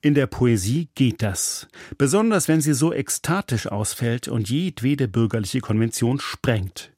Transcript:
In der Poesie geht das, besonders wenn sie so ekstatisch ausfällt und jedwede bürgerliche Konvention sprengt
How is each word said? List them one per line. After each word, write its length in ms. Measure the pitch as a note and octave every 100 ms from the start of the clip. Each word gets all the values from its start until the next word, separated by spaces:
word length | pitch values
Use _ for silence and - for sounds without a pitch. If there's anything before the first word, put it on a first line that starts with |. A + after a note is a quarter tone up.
In 140 | D3 C#3+
der 120 | C3
Poesie 600 | - B2 A2+ F#2+ C#3 E3 -
geht 260 | C3 -
das, 460 | G#2+ G2 - - - - - -
besonders 480 | C#3+ F#3+ A3+ G#3 -
wenn 140 | D#3+
sie 120 | D3+
so 200 | C3+ D#3
ekstatisch 720 | D3+ - - - F#3 - A2+ -
ausfällt 600 | G#2 G#2 - A#2 A#2+ -
und 220 | A#2 G2+
jedwede 580 | C3+ F3+ - B2 C#3+ B2+
bürgerliche 520 | A#2 A2+ A#2 G2 C3
Konvention 600 | - G#2+ A2+ - A#2 C#3
sprengt 720 | - - - A2 F#2 - -